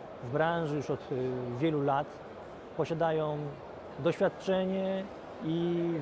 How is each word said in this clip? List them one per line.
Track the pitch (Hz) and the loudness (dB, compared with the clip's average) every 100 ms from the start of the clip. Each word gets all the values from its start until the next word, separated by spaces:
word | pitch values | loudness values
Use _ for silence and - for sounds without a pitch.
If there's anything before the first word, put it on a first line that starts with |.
| - - | -10 -10
w | 123 | -2
branży | 147 165 170 156 147 | 2 4 2 2 0
już | 131 | 0
od, | 135 - | -2 -2
y, | 131 127 127 123 120 | -2 0 -2 -2 2
wielu | 160 151 | 2 4
lat. | 139 139 147 - - - - - - - | 4 2 0 -6 -12 -12 -14 -14 -6 -2
Posiadają | 143 160 165 160 151 147 147 143 - - - - | 0 2 2 2 2 -2 -4 -8 -12 -14 -12 0
doświadczenie | 151 - 190 - - 185 185 190 190 190 196 - - - 160 | 2 4 2 2 0 2 2 2 0 -2 -4 -10 -12 -6 -2
i | 170 175 170 170 165 | 2 2 2 2 0